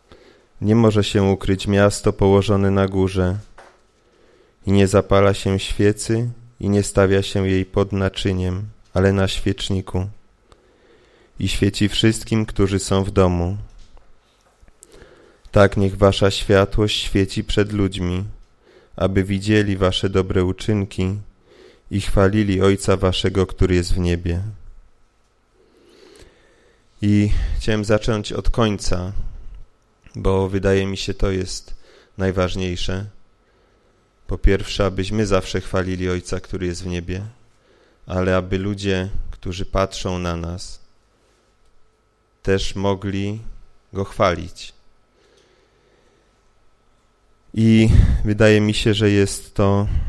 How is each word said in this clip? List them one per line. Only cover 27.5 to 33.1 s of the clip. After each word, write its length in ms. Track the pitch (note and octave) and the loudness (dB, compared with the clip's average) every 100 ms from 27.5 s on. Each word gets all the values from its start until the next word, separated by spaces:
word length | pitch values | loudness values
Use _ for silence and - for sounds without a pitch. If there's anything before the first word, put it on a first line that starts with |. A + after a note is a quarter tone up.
| - | -2
chciałem 280 | A2+ G#2+ G#2 | -2 -2 0
zacząć 480 | G#2+ A#2+ G#2+ G2+ | 0 0 -4 -4
od 160 | A2+ - | -2 0
końca, 640 | - A2 G2 - F2+ F#2 G2+ - - - - - _ _ _ - A2 | 2 2 0 -2 -2 -2 -6 -6 -8 -16 -16 -20 _ _ _ -18 -4
bo 340 | F#2+ F#2+ F#2+ | 0 0 0
wydaje 360 | G2 G2 G2 G2 | 0 2 2 0
mi 120 | G2 | -4
się, 160 | - | -6
to 180 | - G2+ | -2 -2
jest 440 | F#2 F#2 - - - - _ _ - | -2 -6 -10 -12 -14 -16 _ _ -4
najważniejsze. 880 | F#2+ F#2 F2+ F#2+ F#2 F2 - F#2+ G#2 | -2 0 -2 -2 -4 -4 -4 -6 -8